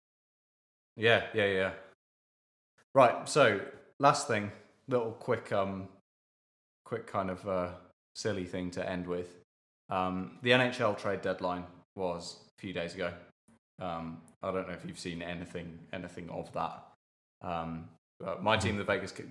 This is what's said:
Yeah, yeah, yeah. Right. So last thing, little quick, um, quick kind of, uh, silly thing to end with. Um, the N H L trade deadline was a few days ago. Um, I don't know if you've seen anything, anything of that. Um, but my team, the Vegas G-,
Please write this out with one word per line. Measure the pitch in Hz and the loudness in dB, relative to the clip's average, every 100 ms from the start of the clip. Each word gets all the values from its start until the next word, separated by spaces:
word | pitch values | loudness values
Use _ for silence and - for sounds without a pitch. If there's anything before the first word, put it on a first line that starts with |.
| _ _ _ _ _ _ _ _ _ - | _ _ _ _ _ _ _ _ _ 2
Yeah, | 113 107 - | 6 6 4
yeah, | 110 101 | 2 2
yeah. | 95 95 92 - _ _ _ _ _ _ _ _ _ _ 135 | 4 0 -2 -14 _ _ _ _ _ _ _ _ _ _ 8
Right. | 127 - - | 8 8 0
So | 151 127 98 - - - _ | 6 6 6 -2 -12 -20 _
last | 139 143 - | 4 4 2
thing, | 107 104 - - _ - | -2 -2 -10 -20 _ -2
little | 123 113 | 0 0
quick, | 110 - 113 - | -6 -2 -2 0
um, | 104 98 95 95 - _ _ _ _ _ _ _ _ - | 0 0 -2 -10 -16 _ _ _ _ _ _ _ _ -8
quick | 113 - | -8 -4
kind | 107 95 | -2 -2
of, | 90 104 | -4 -2
uh, | 92 90 87 - _ _ - | 0 -2 -6 -16 _ _ -6
silly | 113 98 90 | -2 -2 -4
thing | 92 90 | -4 -4
to | 98 95 | -4 -4
end | 92 87 | -4 -2
with. | 87 90 - _ _ _ _ _ | -4 -4 -12 _ _ _ _ _
Um, | 95 92 92 92 - | 0 0 0 -6 -4
the | 120 | 6
N | 127 | 6
H | 123 - | 6 2
L | 113 104 | 0 0
trade | 107 95 | -2 -2
deadline | 95 90 92 90 87 - _ - | -2 -2 -2 -4 -8 -16 _ -4
was | 92 85 85 - - _ | -4 -4 -8 -14 -20 _
a | |
few | 98 | -8
days | 90 85 92 | -6 -6 -4
ago. | 87 87 - _ _ _ _ - | -4 -6 -16 _ _ _ _ -10
Um, | 92 82 82 82 - _ | -6 -6 -6 -10 -16 _
I | 95 | -4
don't | 92 87 | -2 -4
know | |
if | 87 87 | -8 -10
you've | - | -10
seen | 90 85 | -8 -6
anything, | 85 87 87 87 85 82 - | -6 -6 -8 -8 -10 -14 -10
anything | 95 90 - 85 | -10 -10 -12 -10
of | - 82 | -10 -8
that. | 85 82 - - _ _ _ _ _ | -4 -4 -6 -16 _ _ _ _ _
Um, | 90 85 82 82 - - _ _ | -6 -4 -4 -6 -10 -18 _ _
but | 90 90 | -6 -2
my | 98 110 | 2 4
team, | 98 104 | 2 -2
the | |
Vegas | 98 98 95 | 0 0 -2
G-, | - - | -10 -14